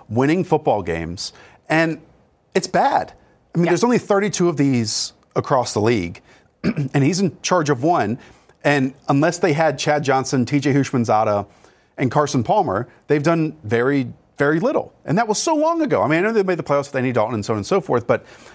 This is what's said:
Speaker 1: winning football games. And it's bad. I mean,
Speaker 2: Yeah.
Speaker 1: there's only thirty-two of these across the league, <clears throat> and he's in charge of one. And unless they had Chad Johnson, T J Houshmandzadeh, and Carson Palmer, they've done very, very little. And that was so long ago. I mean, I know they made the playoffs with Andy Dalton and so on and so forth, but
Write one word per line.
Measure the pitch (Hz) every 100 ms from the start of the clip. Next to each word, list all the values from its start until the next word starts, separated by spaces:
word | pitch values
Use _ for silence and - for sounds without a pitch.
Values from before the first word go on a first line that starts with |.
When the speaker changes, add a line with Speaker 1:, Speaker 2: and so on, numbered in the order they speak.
| -
Speaker 1:
winning | 110 139 180
football | - 156 156 107
games. | 87 82 80 87 - - - - -
And | 156 165 151 - _ _ _ _
it's | 190 185
bad. | 180 262 - - - _ _ _
I | 165
mean, | 170
Speaker 2:
Yeah. |
Speaker 1:
there's | 170
only | 240 226
thirty-two | - 202 202 - 175
of | 147
these | 139 123 110 - - - _ -
across | - 135 117
the | 110
league, | 104 117 87 101 - -
<clears throat> | _ _
and | 180 190 131 143
he's | 135 185
in | 190 -
charge | - 180 147
of | 127
one. | 151 170 104 - - - _ _
And | 151 143 131 - -
unless | 143 160 170
they | 185
had | 147 160 139
Chad | 151 147
Johnson, | 131 131 127 135 117
T | 143
J | 147
Houshmandzadeh, | 139 131 127 113 107 110 104 98 _ - _ _ -
and | 110
Carson | 147 143 135
Palmer, | 117 208 151 95 123 - -
they've | 147
done | 151 165 156 -
very, | 107 117 127 143 123 - _ -
very | 143 160
little. | 233 330 - -
And | - 180
that | 226
was | 202
so | -
long | 311 311 339
ago. | 294 123
I | 113
mean, | 160
I |
know | 208
they | 220
made | 190 170
the |
playoffs | - 143 139
with | 135
Andy | 127
Dalton | 117 107
and | 117
so | 101
on | 107
and | 98
so | 190
forth, | - 123 107
but | 113 - - -